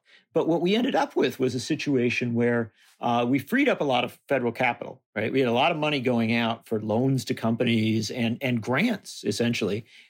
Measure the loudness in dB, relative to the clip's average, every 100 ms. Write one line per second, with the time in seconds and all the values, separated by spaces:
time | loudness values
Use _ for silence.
0 | _ -20 _ 0 2 2 2 2 2 0
1 | 0 0 0 0 -2 -2 -2 -2 0 2
2 | 2 0 -2 0 2 0 -2 -10 _ _
3 | -2 0 2 0 0 0 2 2 0 0
4 | -2 -8 -2 -2 0 0 -2 -2 -10 -16
5 | _ -4 -2 0 2 2 2 0 -2 0
6 | 0 2 2 0 0 -4 -4 -4 0 0
7 | 2 0 -2 -4 -2 0 0 2 2 0
8 | -2 -2 -2 -2 -2 -2 0 0 0 -2
9 | -8 -6 -4 0 0 0 -2 -4 -8 -20